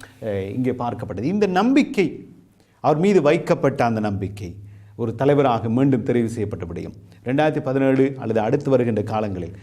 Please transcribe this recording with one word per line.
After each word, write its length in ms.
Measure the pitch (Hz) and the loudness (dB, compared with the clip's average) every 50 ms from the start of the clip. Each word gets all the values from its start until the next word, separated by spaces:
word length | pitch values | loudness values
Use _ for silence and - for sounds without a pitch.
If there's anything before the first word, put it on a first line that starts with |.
| - - - - | -20 -20 -18 -10
அஹ், 320 | 120 110 101 98 95 98 113 | -8 -6 -6 -4 -6 -6 -4
இங்கே 160 | 127 127 127 | -2 -2 -2
பார்க்கப்பட்டது. 520 | 120 123 120 120 110 101 110 - 90 95 | -2 -2 -4 -6 -6 -8 -8 -10 -8 -6
இந்த 240 | 117 156 196 208 208 | -4 -4 0 0 0
நம்பிக்கை, 840 | 190 180 180 208 247 277 294 - - - 214 180 147 - - - - - - _ _ _ _ _ _ _ _ | 2 2 2 2 4 4 2 2 2 0 -2 -2 -2 -2 -10 -16 -20 -20 -20 _ _ _ _ _ _ _ _
அவர் 180 | - 135 151 151 | 0 0 2 4
மீது 240 | 175 208 202 180 | 4 4 4 6
வைக்கப்பட்ட 600 | 139 147 165 165 156 - 170 - - - 117 - 127 | 6 4 2 2 2 0 0 2 2 0 2 2 0
அந்த 160 | 117 113 110 | 0 0 0
நம்பிக்கை, 560 | 107 107 101 95 98 95 - - 104 87 - - - - - - - - - | -2 -2 -2 -4 -6 -6 -8 -10 -12 -12 -14 -16 -18 -20 -20 -20 -20 -20 -8
ஒரு 180 | - 117 113 113 | -6 -6 -6 -2
தலைவராக 540 | 120 135 139 143 139 139 127 117 110 113 117 | 0 2 4 4 4 4 4 2 0 0 0
மீண்டும் 360 | 110 127 139 139 135 117 104 | 2 2 4 4 2 2 0
தெரிவு 200 | - 120 120 117 | 0 0 2 0
செய்யப்பட்ட 400 | 110 117 117 101 101 101 87 90 | 0 -2 -4 -6 -6 -6 -8 -10
விடயம், 280 | 85 85 87 82 85 - - - - - - - | -8 -8 -10 -10 -10 -14 -16 -20 -20 -20 -12 -6
ரெண்டாயிரத்தி 380 | 117 131 147 151 156 147 151 | -2 0 2 2 2 0 -2
பதினேழு 520 | 139 135 131 135 135 135 135 131 135 135 135 131 | -4 -2 -2 2 2 2 4 4 2 2 0 -6
அல்லது 220 | 117 110 110 110 | -6 -2 -2 0
அடுத்து 300 | 104 113 - - - 135 | 0 0 -2 -2 0 2
வருகின்ற 320 | 135 123 120 117 110 107 | 2 2 2 2 0 -2
காலங்களில் 540 | 101 104 110 110 110 104 95 87 85 85 95 - | -2 -2 -4 -4 -4 -4 -6 -8 -8 -10 -12 -16